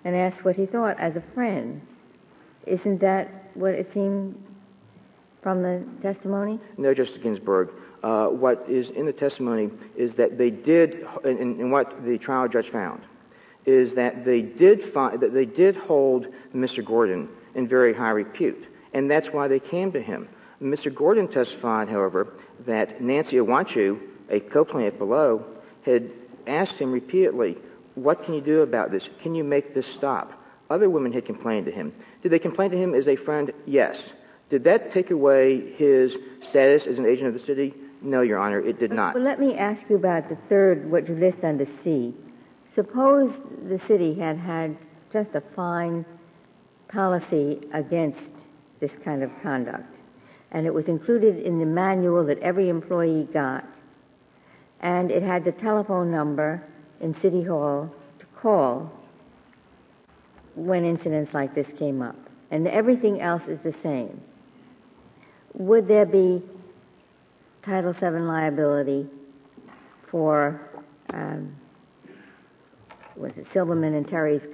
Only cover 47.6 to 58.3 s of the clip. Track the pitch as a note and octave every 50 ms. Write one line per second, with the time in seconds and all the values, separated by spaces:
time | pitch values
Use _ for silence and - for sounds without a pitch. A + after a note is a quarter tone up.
47.6 | - - - D#3+ C#3+ C3+ E3+ E3 E3 D3 C3 - - - - - - - _ _
48.6 | _ _ _ - D3 C#3 - - - F3 D3 C3+ C3+ B2+ - - - E3 C3+ B2+
49.6 | A#2+ - - - - - - - - - _ _ _ - - - _ - - E3
50.6 | D#3+ E3 - D#3+ D#3 - E3 D3+ - - A#3+ A#3 G#3 A3 F3+ D#3+ - F3+ E3+ E3
51.6 | D#3+ D#3 D#3+ F3 F3 F#3+ F#3+ F#3 F3+ F3 E3+ F3 D#3+ C#3+ C#3+ - - F3 F3 F#3+
52.6 | F#3+ F3+ F3 E3 D#3+ - F3+ E3+ E3+ E3 D#3+ D#3 D3 - - D#3 C#3 C3 C3 C3
53.6 | - - - - - - _ _ _ _ _ _ _ _ _ _ _ _ _ _
54.6 | _ _ _ - - F3 F3+ F3+ F3+ F3 G#3 F3 F#3 F#3+ F3+ F3 D#3+ F3+ E3+ -
55.6 | A3 G#3+ G#3+ G#3+ G#3 G#3 F#3+ F3+ F3+ E3+ E3+ D#3 D3 D3 D3 D3 D3+ D3+ D#3+ F3+
56.6 | - - - - - - - - E3+ E3 D#3 - - F#3+ E3+ F3+ E3 F#3 E3+ D3+
57.6 | D3 D3 C#3+ C#3+ D#3 E3 - - - - - - - _